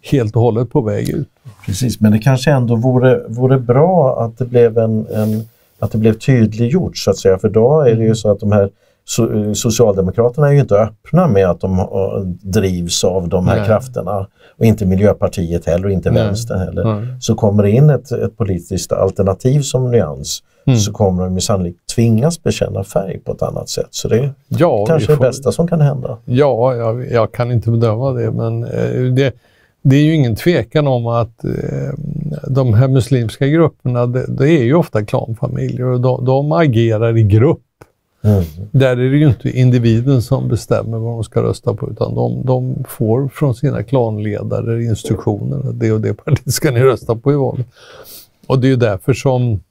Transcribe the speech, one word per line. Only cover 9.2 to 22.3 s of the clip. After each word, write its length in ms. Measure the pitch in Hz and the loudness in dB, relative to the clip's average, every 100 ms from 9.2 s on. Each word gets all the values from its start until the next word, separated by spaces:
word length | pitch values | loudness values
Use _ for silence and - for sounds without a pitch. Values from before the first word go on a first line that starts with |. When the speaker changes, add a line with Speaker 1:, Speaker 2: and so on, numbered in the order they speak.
| 113 110 104 | 0 0 -2
Speaker 2:
eh, 60 | |
Socialdemokraterna 960 | 104 120 113 113 98 90 104 117 120 147 | -2 -2 2 2 2 -2 0 0 2 2
är 40 | |
ju 80 | 143 | 4
inte 140 | 117 | 4
öppna 540 | 101 110 - - 160 180 | 2 0 -4 -2 2 2
med 220 | 98 95 | 2 2
att 100 | 87 | 0
de, 180 | 92 92 | -2 -2
eh, 80 | 95 104 98 110 95 87 | -2 -2 -4 -4 -6 -8
drivs 600 | 98 107 95 90 85 - | -2 0 0 -2 -4 -2
av 240 | 98 92 87 | -2 -2 -2
de 200 | 90 90 | 0 0
här 80 | 98 | 0
Speaker 1:
Nej. 100 | 104 | 0
Speaker 2:
krafterna. 600 | 104 - - - 101 98 _ _ _ | 0 -2 -8 -6 -6 -8 _ _ _
Och 60 | |
inte 220 | 117 104 92 | 2 2 0
Miljöpartiet 800 | 92 101 - 101 - 85 85 82 | 2 2 2 -2 -4 -4 -4 -2
heller, 180 | 85 98 | -2 0
och 60 | |
inte 180 | 95 165 | -2 0
Speaker 1:
Nej. 120 | 117 107 | 0 0
Speaker 2:
Vänstern 320 | 104 - 92 | -4 -4 -6
heller. 260 | 90 90 107 | -4 -4 -4
Speaker 1:
Nej. 120 | 104 120 127 | -4 -6 -8
Speaker 2:
Så 140 | - | -4
kommer 280 | 110 107 104 | 0 2 2
det 80 | 101 | 2
in 200 | 113 151 | 4 4
ett, 200 | 135 - | 2 -2
ett 240 | 117 110 - | -6 -6 -6
politiskt 560 | 101 90 - 92 - | -4 -4 -4 -8 -4
alternativ 680 | 95 95 95 98 92 127 143 | -2 -2 0 -2 0 0 0
som 300 | 135 131 127 | 0 -4 0
nyans, 520 | 120 82 69 71 - _ _ - | 0 -2 -6 -10 -12 _ _ 0
Speaker 1:
Mm. 120 | 120 | 2
Speaker 2:
så 140 | 101 | 0
kommer 300 | 104 101 90 | 0 0 0
de 100 | 92 | -2
ju 60 | 92 | -4
sannolikt 380 | - 98 87 87 - | -2 -2 -2 -8 -8
tvingas 480 | - 117 110 147 | 0 2 2 0